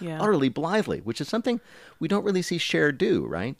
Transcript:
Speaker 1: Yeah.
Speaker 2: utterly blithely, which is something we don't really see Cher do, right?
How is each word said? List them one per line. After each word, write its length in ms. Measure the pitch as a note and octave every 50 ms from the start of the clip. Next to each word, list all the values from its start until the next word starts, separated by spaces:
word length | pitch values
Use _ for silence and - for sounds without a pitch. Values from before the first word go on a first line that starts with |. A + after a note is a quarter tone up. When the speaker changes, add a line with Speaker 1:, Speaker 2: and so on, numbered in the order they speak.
Speaker 1:
Yeah. 200 | F3+ E3+ D#3+ D#3
Speaker 2:
utterly 280 | F3+ G#3+ G#3 D#3 C3+ C3
blithely, 500 | A2+ C#3+ D3+ E3 F#3+ A3 F#3+ - F2 C2
which 200 | E2 G#2+ A#2 -
is 60 | D3 -
something 320 | - - - C4 A#3+ A#3+ - - - - - - - _
we 80 | D#3+ D#3+
don't 160 | G3+ G3+ G3+
really 160 | G#3 G3 F#3
see 160 | F3 - F3 E3+
Cher 340 | - - - E3+ D#3 D3
do, 340 | C#3+ B2+ F3+ - E3 F#2 C2+
right? 300 | A#1+ - E2 F#2+ B2 - -